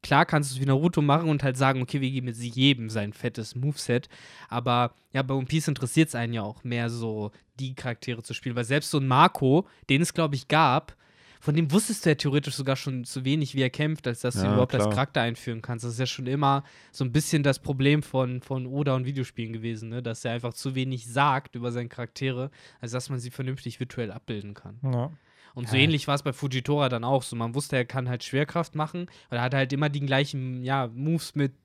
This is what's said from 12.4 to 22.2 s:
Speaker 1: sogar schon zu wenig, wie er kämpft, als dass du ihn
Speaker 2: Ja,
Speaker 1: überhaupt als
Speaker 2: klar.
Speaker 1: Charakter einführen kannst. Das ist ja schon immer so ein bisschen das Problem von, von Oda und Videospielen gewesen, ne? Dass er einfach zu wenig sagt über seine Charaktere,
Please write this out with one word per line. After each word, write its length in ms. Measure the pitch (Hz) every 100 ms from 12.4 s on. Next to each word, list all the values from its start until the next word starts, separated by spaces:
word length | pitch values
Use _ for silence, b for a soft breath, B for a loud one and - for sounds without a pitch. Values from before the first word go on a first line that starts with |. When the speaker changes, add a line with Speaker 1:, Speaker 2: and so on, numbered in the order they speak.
| 143
Speaker 1:
sogar 200 | 135 135 135
schon 280 | - 127
zu 200 | 120 135
wenig, 300 | 131 151 143
wie 60 | 135
er 80 | 131
kämpft, 360 | - 151 156 127
als 120 | 117
dass 140 | 123
du 60 | 123
ihn 60 | 95
Speaker 2:
Ja, 60 |
Speaker 1:
überhaupt 200 | 104 127
als 100 | 123
Speaker 2:
klar. 100 | 104
Speaker 1:
Charakter 260 | 107 139 -
einführen 400 | 117 120 - 113
kannst. 220 | - 117
Das 80 | 120
ist 60 | 117
ja 60 | 127
schon 200 | - 127
immer 380 | 139 143 139 - B B
so 140 | -
ein 80 | 131
bisschen 300 | 123 - 160
das 160 | 143 131
Problem 420 | - 135 139 151
von, 380 | - 131 127 123
von 260 | - 131 127
Oda 300 | 139 143 131
und 80 |
Videospielen 480 | 127 139 123 - 113
gewesen, 380 | 113 113 113 113
ne? 120 | 120
Dass 220 | 123 113
er 80 | -
einfach 220 | 120 120
zu 200 | 117 135
wenig 320 | 131 131 131 117
sagt 480 | 120 143 135 139
über 160 | 120 120
seine 180 | 120 120
Charaktere, 600 | - 117 -